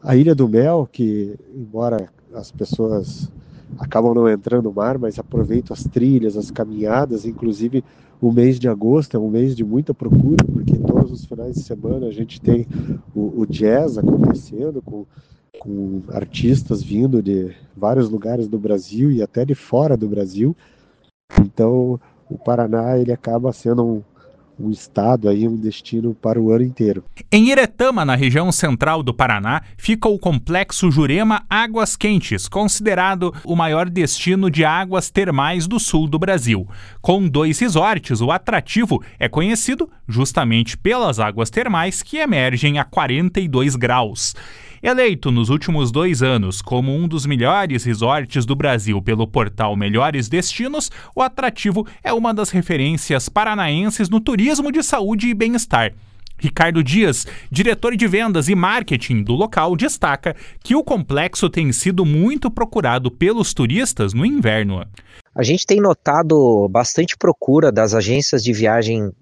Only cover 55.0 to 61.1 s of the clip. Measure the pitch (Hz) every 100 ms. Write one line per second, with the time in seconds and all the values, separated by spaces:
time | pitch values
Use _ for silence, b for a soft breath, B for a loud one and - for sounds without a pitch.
55 | 196 220 233 208 226 240 - 123 110 -
56 | b b - - 147 - 165 165 131 180
57 | 202 127 - B B 135 220 220 233 240
58 | 233 190 226 175 143 196 185 226 - 135
59 | - 117 104 123 214 196 165 175 277 -
60 | 165 139 180 151 B B - 277 302 247
61 | 143